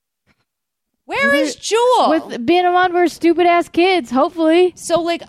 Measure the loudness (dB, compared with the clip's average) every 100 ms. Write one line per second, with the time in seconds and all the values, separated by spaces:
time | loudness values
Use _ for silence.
0 | _ _ _ _ _ _ _ _ _ _
1 | -10 -4 -2 0 -2 -6 -4 0 2 2
2 | 2 0 -4 -6 0 2 2 0 0 0
3 | -2 0 0 2 2 2 0 0 0 0
4 | -2 -2 -2 0 2 2 2 -2 -4 -4
5 | -2 -6